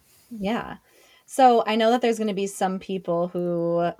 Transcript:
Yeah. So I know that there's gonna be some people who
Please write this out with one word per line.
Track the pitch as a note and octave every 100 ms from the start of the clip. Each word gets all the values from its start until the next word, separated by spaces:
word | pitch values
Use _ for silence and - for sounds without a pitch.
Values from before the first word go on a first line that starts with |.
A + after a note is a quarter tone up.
| _ _ -
Yeah. | A#3 G3 A3+ - - _ _ _ _ _
So | - C4 A#3 G#3
I | A3
know | A3
that | A#3+
there's | A#3 A3
gonna | A3
be | G3 G3
some | G3 F#3+ F#3+
people | - F#3+ F3+ E3+ F3
who | F3+ F3 E3+ E3+ E3+ E3+ -